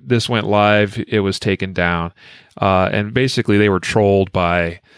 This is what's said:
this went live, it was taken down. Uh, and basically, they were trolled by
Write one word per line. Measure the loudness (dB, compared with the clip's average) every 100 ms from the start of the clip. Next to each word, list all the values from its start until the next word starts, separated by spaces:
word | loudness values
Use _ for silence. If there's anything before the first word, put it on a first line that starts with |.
this | -2 -2 0
went | -2
live, | 0 2 4 2 0 -4 -4
it | -2
was | -2 -2
taken | -4 -4 -4
down. | -2 -2 -2 -4 -10 -20 -20 _ -4
Uh, | 0 2 2
and | -2 -2
basically, | -2 -2 -2 2 2
they | 4
were | 0
trolled | 0 2 4 2 0
by | -2 0 0 -2 -8 _